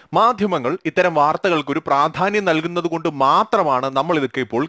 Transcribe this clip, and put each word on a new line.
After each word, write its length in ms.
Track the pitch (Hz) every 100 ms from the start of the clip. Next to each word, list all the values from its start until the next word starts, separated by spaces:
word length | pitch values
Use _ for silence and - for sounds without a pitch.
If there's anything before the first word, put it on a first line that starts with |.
| _ 165
മാധ്യമങ്ങൾ 540 | 220 226 202 175 123 349 160
ഇത്തരം 240 | 170 180 156
വാർത്തകൾക്കൊരു 600 | 147 156 196 165 139 143 -
പ്രാധാന്യം 580 | 139 151 147 185 208 190
നൽകുന്നത് 380 | 160 165 175 170
കൊണ്ട് 160 | 165 160 143
മാത്രമാണ് 680 | 135 165 214 214 165 131 135 135
നമ്മൾ 180 | 156 165
ഇതൊക്കെ 220 | 135 135 120
ഇപ്പോൾ 180 | 117